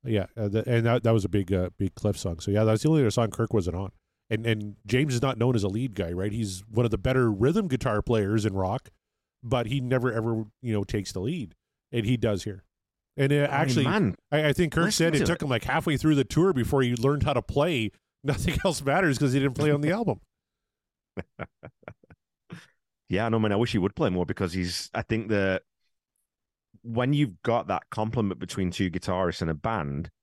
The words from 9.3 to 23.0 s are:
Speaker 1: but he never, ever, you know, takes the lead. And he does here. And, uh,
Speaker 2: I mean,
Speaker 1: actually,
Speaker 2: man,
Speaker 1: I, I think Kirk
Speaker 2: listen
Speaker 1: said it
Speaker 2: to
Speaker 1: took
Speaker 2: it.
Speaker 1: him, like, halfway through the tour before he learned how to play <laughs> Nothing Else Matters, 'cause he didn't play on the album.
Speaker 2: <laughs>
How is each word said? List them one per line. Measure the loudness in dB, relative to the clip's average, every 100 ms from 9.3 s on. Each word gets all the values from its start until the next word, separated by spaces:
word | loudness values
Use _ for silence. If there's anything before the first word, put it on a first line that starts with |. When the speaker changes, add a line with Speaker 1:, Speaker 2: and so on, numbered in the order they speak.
| _
Speaker 1:
but | -2 -2 0
he | -4
never, | 0 0 2
ever, | 0 -2 -2 -6 _
you | -2
know, | -2
takes | 0 -4 -4
the | -6
lead. | -4 -6 -8 _ _ _ _
And | -4
he | 0 0
does | 0 -2
here. | -6 -12 _ _ _ _ _ -2
And, | 2
uh, | 2
Speaker 2:
I |
mean, | 2
Speaker 1:
actually, | 0 0 2
Speaker 2:
man, | 2 2 0 -2 _
Speaker 1:
I, | 0 2
I |
think | 2 2
Kirk | 2 2
Speaker 2:
listen | 2 2
Speaker 1:
said | 2
it |
Speaker 2:
to | 2
Speaker 1:
took | 0
Speaker 2:
it. |
Speaker 1:
him, | 0
like, | -2
halfway | 0 -2 0 0
through | 2
the | 2
tour | 2 2 4
before | 2 2 2
he | 2
learned | 2 0 2
how | 0
to | 0
play | -2 0 2 0 -2 _ _
<laughs> | _
Nothing | -4 -2 -2 0
Else | 0 0
Matters, | 0 2 2 2
'cause | 2
he | 2
didn't | 0 0
play | 0
on | 2
the | 0
album. | 0 -2 -4 _ _ _ _ _ _ _ _ _ -14
Speaker 2:
<laughs> | -14 -14 -14 _ -20 _ -20 -20 _ -20 _ _ _ -20 -20 _ _ _